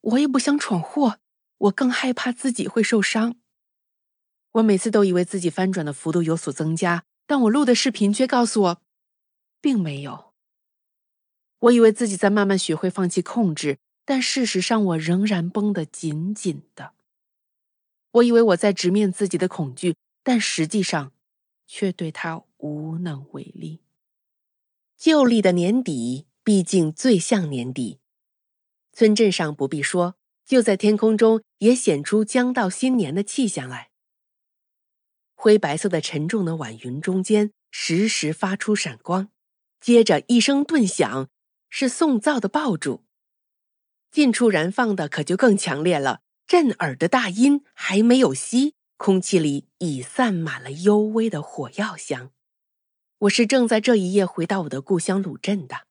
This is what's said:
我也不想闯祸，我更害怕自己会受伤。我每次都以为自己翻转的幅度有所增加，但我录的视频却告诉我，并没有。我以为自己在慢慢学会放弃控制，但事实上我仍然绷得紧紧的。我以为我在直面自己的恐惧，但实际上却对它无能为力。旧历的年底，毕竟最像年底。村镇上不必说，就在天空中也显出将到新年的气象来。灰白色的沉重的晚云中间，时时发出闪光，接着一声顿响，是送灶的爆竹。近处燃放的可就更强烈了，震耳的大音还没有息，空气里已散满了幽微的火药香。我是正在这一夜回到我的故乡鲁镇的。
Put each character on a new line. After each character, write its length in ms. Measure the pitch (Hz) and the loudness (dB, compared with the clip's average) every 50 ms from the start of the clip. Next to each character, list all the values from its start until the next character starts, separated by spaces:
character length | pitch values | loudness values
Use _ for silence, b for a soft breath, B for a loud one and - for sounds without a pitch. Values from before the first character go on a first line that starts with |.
我 180 | - 220 220 262 | -2 0 0 0
也 80 | 294 | 0
不 100 | 285 262 | 2 0
想 200 | 269 - 294 285 294 | 0 0 0 0 0
闯 220 | - - 214 170 | 0 -2 -4 -4
祸， 380 | 165 - - 302 285 233 208 _ _ _ _ _ _ _ _ | -4 -4 -2 0 0 0 0 _ _ _ _ _ _ _ _
我 140 | _ - 202 | _ 0 0
更 180 | 196 - 285 247 | 0 2 -2 0
害 240 | 247 - - 262 247 | 0 -2 -2 -4 -4
怕 180 | - - 254 | -2 -4 -6
自 200 | 240 - - 269 | -6 -4 -4 -4
己 160 | 240 - 208 | -4 -4 -6
会 160 | - - 233 214 | -4 -2 -2 0
受 180 | - - 214 | 2 0 0
伤。 360 | 196 - - 220 220 233 240 _ _ _ _ _ _ _ _ _ _ _ _ _ _ _ _ _ _ _ _ _ _ _ _ | 0 0 -2 -2 -2 -2 -4 _ _ _ _ _ _ _ _ _ _ _ _ _ _ _ _ _ _ _ _ _ _ _ _
我 100 | 226 220 | 2 4
每 140 | 220 202 | 4 4
次 140 | 185 - 226 | 2 0 0
都 120 | 214 214 202 | 2 2 2
以 80 | 190 | 4
为 140 | 180 180 180 | 2 0 0
自 140 | - - 190 | -2 -4 -4
己 100 | 175 170 | -4 -4
翻 220 | - - 185 190 | -2 -2 -2 -2
转 140 | 190 190 156 | -2 -2 -4
的 60 | 147 | -6
幅 200 | 143 - - 160 | -8 -6 -6 -2
度 100 | 156 175 | -2 0
有 160 | 170 160 165 | 0 0 -2
所 160 | 165 - 147 139 | -4 -4 -8 -6
增 220 | - 160 160 165 | -4 -4 -4 -2
加， 300 | 165 190 175 175 175 - _ _ _ _ | -2 -2 -2 -2 -4 -6 _ _ _ _
但 160 | _ 294 277 | _ 0 2
我 80 | 240 214 | 2 2
录 160 | 220 294 294 | 2 2 4
的 80 | 247 247 | 4 2
视 160 | 226 - 269 | 2 2 -2
频 240 | - - 214 202 208 | -2 0 0 0 2
却 140 | - 262 | 0 0
告 180 | 254 294 247 240 | 0 2 0 0
诉 160 | 226 - 220 | 0 2 2
我， 200 | 196 175 170 _ _ _ _ _ _ _ _ _ _ _ _ _ _ _ _ _ | 2 0 0 _ _ _ _ _ _ _ _ _ _ _ _ _ _ _ _ _
并 200 | - 294 262 214 | -2 0 0 0
没 240 | 175 156 139 139 143 | -2 -4 -6 -10 -12
有。 300 | 139 - - _ _ _ _ _ _ _ _ _ _ _ _ _ _ _ _ _ _ _ _ _ _ _ _ _ _ _ _ | -14 -14 -16 _ _ _ _ _ _ _ _ _ _ _ _ _ _ _ _ _ _ _ _ _ _ _ _ _ _ _ _
我 120 | - 233 | 4 4
以 80 | 247 240 | 6 8
为 120 | 226 220 | 6 6
自 160 | 214 - 247 | 6 4 -4
己 80 | 214 202 | -4 -2
在 140 | 180 - 196 | 0 0 2
慢 180 | 202 214 202 | 2 2 2
慢 100 | 196 196 | 2 0
学 180 | 190 - - 160 | 0 0 -2 -4
会 140 | 160 - 185 | -2 -2 -4
放 200 | - - 185 175 | -2 -2 -4 -2
弃 120 | - - | -2 -2
控 340 | 175 - - 240 226 180 156 | -4 -4 -2 -2 0 0 -2
制， 240 | - - 147 135 - _ _ _ _ _ | -2 -4 -4 -4 -6 _ _ _ _ _
但 160 | - 277 262 | -4 -2 -2
事 240 | 247 - - 277 247 | -2 -2 -2 -2 -2
实 160 | 214 - 185 | -2 -2 -4
上 240 | 180 - 240 220 208 | -2 0 0 0 0
我 120 | 185 165 | 0 0
仍 280 | 160 156 160 175 185 202 | -2 0 0 0 0 0
然 240 | 214 208 175 170 175 | 0 0 -2 -4 -4
绷 240 | - 220 208 208 202 | -4 -2 -2 -2 -2
得 120 | 185 156 | -4 -6
紧 500 | 147 - - - 160 147 156 160 190 214 | -8 -12 -10 -8 -6 -6 -6 -6 -6 -8
紧 280 | - - 190 147 143 - _ _ | -6 -6 -6 -6 -6 -12 _ _
的。 180 | - - - _ _ _ _ _ _ _ _ _ _ _ _ _ _ _ _ _ _ _ _ _ _ _ _ | -20 -20 -20 _ _ _ _ _ _ _ _ _ _ _ _ _ _ _ _ _ _ _ _ _ _ _ _
我 120 | _ 233 240 | _ 4 4
以 80 | 240 | 6
为 100 | 233 233 | 6 4
我 160 | 233 220 180 | 6 4 4
在 140 | 170 - 208 | 2 2 0
直 200 | 196 - - 180 | 0 0 -2 0
面 200 | 190 208 214 190 | 2 2 0 0
自 160 | 180 - 202 | 0 -2 -4
己 100 | 185 - | -2 -2
的 100 | 160 185 | -2 -4
恐 260 | 185 - - 160 135 127 | -4 -4 -6 -8 -8 -8
惧， 240 | - - 180 165 _ _ _ _ _ | -6 -4 -4 -4 _ _ _ _ _
但 180 | _ 262 247 226 | _ 0 0 0
实 280 | 208 - - - 160 | 0 -2 -4 -4 -4
际 160 | 156 - 214 185 | -2 -2 -2 -2
上 280 | - - 156 139 135 _ _ _ _ _ _ _ _ _ _ _ | -2 -4 -6 -6 -8 _ _ _ _ _ _ _ _ _ _ _
却 260 | _ - - 208 190 | _ -10 -6 -6 -6
对 200 | 180 - 170 160 | -4 -6 -8 -10
它 320 | 156 - - 170 165 - _ _ _ | -8 -8 -10 -10 -10 -10 _ _ _
无 420 | _ - 151 151 151 156 160 165 170 | _ -10 -10 -8 -8 -8 -8 -8 -6
能 280 | 180 170 147 135 139 _ | -6 -8 -8 -10 -14 _
为 200 | - 139 - - - | -16 -16 -16 -16 -16
力。 260 | - - 160 160 165 _ _ _ _ _ _ _ _ _ _ _ _ _ _ _ _ _ _ _ _ _ _ _ | -14 -14 -14 -14 -16 _ _ _ _ _ _ _ _ _ _ _ _ _ _ _ _ _ _ _ _ _ _ _
旧 300 | _ - 320 320 302 269 | _ 2 2 4 4 4
历 160 | 247 233 220 | 4 4 4
的 100 | 190 185 | 2 2
年 320 | 180 175 170 180 220 254 254 | 2 2 0 0 0 0 -2
底， 440 | 196 156 123 113 120 127 135 - _ _ _ _ | -2 -6 -4 -4 -4 -6 -8 -10 _ _ _ _
毕 180 | - 208 196 | 2 2 2
竟 320 | 175 - - 190 165 156 156 | 2 2 2 2 2 0 -2
最 240 | - - 262 233 | -2 2 2 2
像 320 | 175 - - 233 208 175 151 | 2 2 0 -2 -2 -2 -4
年 240 | 139 127 120 127 127 | -6 -6 -8 -8 -8
底。 260 | 135 123 104 - _ _ _ _ _ _ _ _ _ _ _ _ _ _ _ _ _ _ _ _ | -8 -8 -8 -10 _ _ _ _ _ _ _ _ _ _ _ _ _ _ _ _ _ _ _ _
村 200 | - 233 214 214 | 2 4 4 4
镇 160 | 202 226 202 | 4 4 2
上 240 | 175 - 170 151 151 | 2 0 -4 -4 -4
不 140 | - 139 | -4 -6
必 160 | 135 - 147 139 | -4 -4 -4 -6
说， 320 | - - 180 175 175 180 _ _ _ _ _ _ | -2 -2 -2 -2 -2 -4 _ _ _ _ _ _
就 160 | _ 262 254 | _ 2 2
在 160 | 226 - 196 | 4 2 0
天 180 | 190 - 208 214 | 2 2 2 2
空 220 | 202 - 220 220 | 4 2 2 4
中 260 | 208 233 220 220 220 _ _ _ | 4 4 4 4 2 _ _ _
也 180 | _ 196 220 254 | _ 2 2 2
显 260 | 247 - - 160 143 | 4 2 0 0 0
出 220 | 147 - 208 214 214 | -2 -2 0 0 0
将 300 | 208 - 254 247 254 254 | 0 0 0 0 0 -2
到 160 | 254 214 185 | -2 -2 -2
新 260 | 185 - - 262 254 | -2 -2 -2 0 0
年 180 | 240 185 131 151 | 0 0 -2 -2
的 80 | 190 | -4
气 240 | 202 - - - 262 | -4 -4 -4 -2 -2
象 220 | 202 - 147 127 | -2 -2 -6 -10
来。 220 | 127 127 123 - _ _ _ _ _ _ _ _ _ _ _ _ _ _ _ _ _ _ _ _ _ _ _ _ _ _ _ _ _ _ | -10 -14 -16 -16 _ _ _ _ _ _ _ _ _ _ _ _ _ _ _ _ _ _ _ _ _ _ _ _ _ _ _ _ _ _
灰 260 | _ - 220 208 208 | _ 4 4 4 4
白 160 | 202 151 143 | 4 0 -4
色 140 | 160 - 202 | -2 -2 -2
的 100 | 175 160 | -2 -2
沉 280 | - - - 147 151 | -4 -4 -6 -4 -4
重 180 | 170 233 220 185 | -2 -2 -2 -2
的 100 | 165 165 | -2 -4
晚 220 | 160 139 110 113 | -6 -8 -12 -14
云 240 | 110 - 202 247 220 | -14 -12 -10 -10 -6
中 200 | 180 - 185 190 | -6 -4 -2 -2
间， 300 | 185 - 214 208 208 208 _ _ _ _ | 0 2 2 2 2 0 _ _ _ _
时 380 | - - - - 165 175 208 | -14 -10 -6 -2 0 0 0
时 240 | 220 - - - 151 | 0 -2 -2 -4 -4
发 240 | 160 - - 190 190 | -4 -4 -4 -4 -4
出 180 | 190 - - 214 | -4 -2 -2 -2
闪 240 | 196 - 165 123 113 | -2 -2 -6 -10 -12
光， 300 | _ - 180 190 196 208 _ _ _ _ _ _ _ _ _ _ | _ -6 -4 -4 -6 -8 _ _ _ _ _ _ _ _ _ _
接 200 | - - 240 233 | 2 6 6 6
着 220 | 226 208 175 151 - - | 8 6 4 2 2 2
一 100 | 240 240 | 2 2
声 240 | 208 - 277 277 285 | 4 2 0 0 0
顿 240 | - 330 294 226 | 0 2 2 2
响， 420 | 180 - - 156 110 120 135 135 - _ _ _ _ _ _ _ _ | 2 0 -2 -2 -2 -2 -6 -8 -8 _ _ _ _ _ _ _ _
是 200 | - - - 247 | -6 -4 -4 -4
送 280 | - - 330 311 269 | 0 0 0 0 0
灶 220 | 214 - 302 294 247 | 0 0 -2 -2 -2
的 80 | 208 | -4
爆 300 | 196 - 294 302 269 170 | -2 -4 -2 -2 -2 -4
竹。 260 | 151 - 147 113 - _ _ _ _ _ _ _ _ _ _ _ _ _ _ _ _ _ _ _ _ _ _ | -4 -4 -8 -8 -8 _ _ _ _ _ _ _ _ _ _ _ _ _ _ _ _ _ _ _ _ _ _
近 220 | _ - 294 254 | _ 2 2 2
处 180 | 220 - 240 226 | 4 4 2 2
燃 220 | 196 160 156 180 | 2 2 -2 -2
放 240 | 196 - 247 220 202 | -2 -2 -2 0 -2
的 140 | 185 160 147 | -4 -4 -6
可 120 | - - | -6 -8
就 140 | 147 - 170 | -4 -4 0
更 220 | 190 262 233 202 | 4 4 4 4
强 260 | 196 - 180 131 139 156 | 4 0 -4 -4 -2 0
烈 160 | 180 175 147 | 0 0 0
了， 220 | 139 135 - - _ _ _ _ _ | 0 -2 -4 -4 _ _ _ _ _
震 220 | - - 359 320 247 | 0 2 2 4 2
耳 260 | - _ 175 151 127 | 0 _ -4 -6 -2
的 140 | - 160 175 | -2 -2 0
大 200 | - 254 240 196 | 2 0 0 -2
音 360 | 175 208 247 285 285 285 _ _ _ | 0 2 4 4 4 2 _ _ _
还 280 | - - - 190 202 | -10 -6 -2 0 2
没 180 | 220 233 240 262 | 4 6 6 6
有 140 | 262 160 135 | 4 2 0
息， 420 | 135 - - - 247 277 302 - _ _ _ _ | -4 -8 -2 0 0 0 0 -4 _ _ _ _
空 260 | _ - - 190 185 | _ 0 2 2 2
气 160 | 180 - - | 0 0 0
里 300 | 175 156 151 143 143 _ _ _ _ | 0 2 0 -2 -4 _ _ _ _
已 220 | 185 165 143 131 | -6 -6 -6 -6
散 320 | 123 - - - 254 233 190 | -10 -10 -4 -2 -2 0 0
满 300 | 170 160 156 135 131 - | -2 -4 -6 -8 -10 -12
了 80 | 131 | -14
幽 280 | 139 156 175 202 208 208 | -12 0 2 2 4 4
微 300 | 214 214 214 226 226 226 | 2 0 -2 -2 -2 -2
的 120 | 185 151 | -4 -6
火 280 | 156 - - - 139 120 | -10 -10 -10 -10 -10 -10
药 260 | - - 208 214 185 | -6 -6 -6 -6 -6
香。 340 | 156 - - 143 123 127 131 _ _ _ _ _ _ _ _ _ _ _ _ _ _ _ _ _ | -12 -10 -10 -10 -10 -10 -18 _ _ _ _ _ _ _ _ _ _ _ _ _ _ _ _ _
我 120 | _ 208 202 | _ 0 0
是 160 | - - 233 | 2 2 0
正 220 | 208 269 262 240 | 2 2 2 2
在 140 | 226 240 214 | 2 2 0
这 160 | 208 254 240 | 2 2 2
一 160 | 214 185 180 190 | 2 2 0 0
夜 120 | 202 190 | 0 0
回 200 | 180 - - 160 | 0 -4 -6 -4
到 160 | - 202 190 | -4 -4 -4
我 80 | 170 147 | -4 -6
的 120 | 135 135 | -8 -10
故 160 | 139 - 196 | -4 -2 -2
乡 240 | 170 - - 226 202 | -2 0 -2 -2 -2
鲁 160 | 196 190 131 | -4 -6 -10
镇 300 | 123 - - 208 196 151 | -8 -4 -4 -4 -4 -6
的。 180 | 127 - - _ _ | -12 -16 -18 _ _